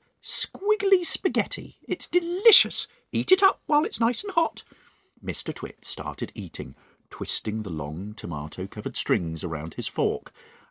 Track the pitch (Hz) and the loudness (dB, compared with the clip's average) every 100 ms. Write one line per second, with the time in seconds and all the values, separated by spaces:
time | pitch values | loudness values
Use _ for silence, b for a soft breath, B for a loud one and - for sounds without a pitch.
0 | _ _ - - - - 392 415 392 381 | _ _ -8 -4 -4 -4 0 2 4 4
1 | 349 - - 240 - - - - - - | 4 -2 0 0 -2 -4 -12 -16 -6 -6
2 | - 359 339 349 440 403 208 - - b | 0 0 0 2 6 8 6 -2 -8 b
3 | b - 123 370 392 - _ 294 311 - | b -2 4 6 6 4 _ 2 2 2
4 | 233 247 415 - 330 - - b b b | 0 0 0 2 0 -2 -18 b b b
5 | b b 92 87 - 156 - - - - | b b -6 -6 -4 -6 -8 -10 -10 -6
6 | 73 73 110 - 95 - 85 67 b b | -6 -4 -6 -6 -10 -8 -10 -10 b b
7 | _ - - - - 107 101 80 73 78 | _ -8 -4 -4 -2 -4 -2 -4 -4 -4
8 | 101 107 90 78 76 - 95 - 104 123 | -6 -6 -6 -4 -6 -6 -8 -4 -6 -4
9 | - 123 85 80 85 78 80 - 117 - | 0 0 0 -4 -4 -4 -6 -6 -6 0
10 | 131 73 - B B B B | 0 0 -6 B B B B